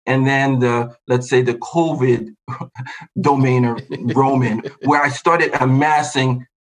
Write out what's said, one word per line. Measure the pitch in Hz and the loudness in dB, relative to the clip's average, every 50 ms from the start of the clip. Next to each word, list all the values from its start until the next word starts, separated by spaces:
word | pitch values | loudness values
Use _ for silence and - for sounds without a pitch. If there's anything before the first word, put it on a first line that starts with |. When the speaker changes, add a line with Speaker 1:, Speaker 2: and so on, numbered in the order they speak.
| _ | _
Speaker 1:
And | 120 131 135 131 | -2 0 2 2
then | 139 139 135 139 135 135 123 | 2 2 2 2 2 2 2
the, | 123 120 120 117 120 123 - _ _ - | 2 0 0 0 -2 -6 -10 _ _ -2
let's | 127 123 123 - | -2 -2 0 2
say | 139 127 | 2 2
the | 127 120 120 | 2 2 -2
covid | - - - - 170 165 156 151 - 127 131 120 113 107 - - _ _ - | -4 -8 -4 -2 0 0 0 0 0 2 2 2 0 -2 -8 -14 _ _ -16
<laughs> | 127 - 131 - _ - 131 - - - 165 - _ - | -14 -14 -14 -14 _ -16 -16 -14 -16 -18 -20 -10 _ -2
domainer, | - 143 139 135 135 127 127 127 123 120 117 - - - | 0 2 2 2 2 2 2 2 2 0 -2 -4 -8 -10
Speaker 2:
<laughs> | - - - 120 - | -12 -6 -6 -2 0
Speaker 1:
Roman, | 131 135 135 135 127 123 113 110 117 - 143 - _ - | 2 2 2 2 2 0 0 -2 -4 -6 -8 -12 _ -2
where | 139 147 147 | 0 2 2
I | 143 143 | 2 0
started | 131 - - 170 165 170 160 - - 135 | -2 0 2 2 2 2 2 0 0 0
amassing | 127 131 131 135 147 156 156 147 151 - - 135 131 131 127 123 123 - _ _ | 2 2 2 2 2 2 2 0 0 -2 -2 -2 0 0 -2 -4 -6 -14 _ _